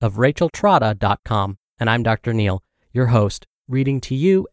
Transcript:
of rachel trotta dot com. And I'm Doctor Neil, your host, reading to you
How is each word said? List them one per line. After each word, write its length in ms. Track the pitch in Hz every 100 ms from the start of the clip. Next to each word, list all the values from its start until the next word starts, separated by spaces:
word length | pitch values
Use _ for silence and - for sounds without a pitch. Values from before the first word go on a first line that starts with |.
of 160 | 117 101
rachel 320 | 131 147 170
trotta 480 | - 208 180 110 104
dot 220 | 101 101
com. 320 | - 107 98 95 _ -
And 100 | 113
I'm 140 | 117
Doctor 320 | 113 110 -
Neil, 280 | 113 104 92 - _ _
your 140 | 123 123
host, 400 | 117 101 - - _ -
reading 320 | 131 135 135
to 120 | -
you 320 | 131 175 190 -